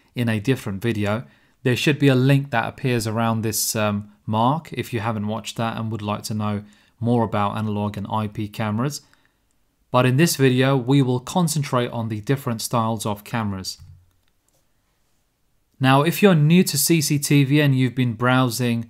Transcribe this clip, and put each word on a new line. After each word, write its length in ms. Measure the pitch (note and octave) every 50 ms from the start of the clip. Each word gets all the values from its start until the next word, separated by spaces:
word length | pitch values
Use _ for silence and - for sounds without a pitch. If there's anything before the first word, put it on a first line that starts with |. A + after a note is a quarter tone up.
| _ _ -
in 160 | B2+ A#2+ A#2
a 100 | A2 G#2+
different 400 | G2 C3 C3 C3 - A2+ G2 F#2+
video. 460 | F#2 A#2 A2 G#2 G#2 G2+ G#2 A2+ C3+ - _ _ _ _ _ _ -
There 120 | C3+ A#2+
should 220 | - - E3 D3 B2+
be 100 | C#3+ C#3
a 60 | C3
link 360 | B2+ B2+ C3+ C#3+ C#3 C#3 C#3
that 160 | - A#2 A2
appears 400 | G#2+ - - - C3 B2 A#2 G#2+
around 360 | A2+ G#2 A2+ A#2 A2+ A2+ A2+ G#2+
this, 340 | A2+ G#2+ - - - -
um, 360 | A2 G#2+ G#2 G#2 G2+ G#2 - _ _ -
mark 480 | - G#2+ A2 A2+ B2 C#3+ E3 - - -
if 220 | - A#2 - -
you 60 | A2+
haven't 260 | G2+ A#2 A2+ G#2+ G2+
watched 320 | G#2 G#2+ A2 G#2+ - - -
that 180 | A#2 A2+ A2+
and 160 | A#2 A2+ A2 G#2+
would 80 | G#2+
like 220 | G#2 G#2 G#2 G#2+ G#2+
to 120 | - A2
know 300 | G#2+ G#2+ G#2+ G#2 G2+ G2+ - _ _ _ _ _ -
more 260 | A2+ A#2 A#2+ A#2+ A#2
about 340 | G#2 - G#2 G2+ G2+ G#2+ A2
analog 400 | G#2+ G#2+ G#2 G#2 G#2 G#2 G#2 G2+
and 80 | G2 -
I 160 | G#2+ A2 G#2+
P 220 | G#2 G#2 A2 G#2+ G#2
cameras. 540 | - - A2+ G#2+ G#2 A2 B2 D3 C#3+ - _ _ _ _ _ _ _ _ _ _ _ _ _ _ _ _ _ _
But 160 | - B2 B2
in 100 | B2+ B2+
this 200 | C3 E3 E3+ -
video, 420 | - C3+ C3 B2 B2+ C3 C3 C#3 C3+
we 240 | A#2 A#2+ C#3 C#3+ C3+
will 180 | B2 B2 B2
concentrate 680 | B2 - - F#3 F3 D#3+ - D#3 C#3 - - B2 A#2+ B2
on 180 | - A#2+ A2+ A2+
the 140 | A2 G#2+ G#2
different 400 | - C#3 C3+ - B2+ A#2 A2 -
styles 420 | - - A#2+ A2+ A2+ A2+ G#2+ -
of 180 | A2 G#2 G#2 -
cameras. 540 | - - A#2+ A2+ G#2 G2 F#2+ F#2 - - - - - - - _ _ _ _ _ _ _ _ _ _ _ _ _ _ _ _ _ _ _ _ _ _ _ _ _ _ _ _ _ _ _ _ _ _ _ -
Now, 220 | C3+ C3 C3+ C#3
if 220 | D3 E3+ E3 - -
you're 120 | G3+ F3+
new 280 | D#3 C#3+ D3+ E3+ F3+ F#3
to 160 | F#3 - C#3
C 240 | - - E3+ E3 D3
C 160 | - D3+ C#3+
T 260 | C#3+ - D3 C#3+ C#3
V 160 | B2+ C#3+ D3+
and 160 | D3 C#3 C3+
you've 180 | C3 C3 B2 A2
been 200 | - B2+ B2 A2+
browsing 760 | G#2 A#2+ B2 B2+ B2+ C3 B2 A2 A2 B2 A#2+ A#2 A#2 A2+ A#2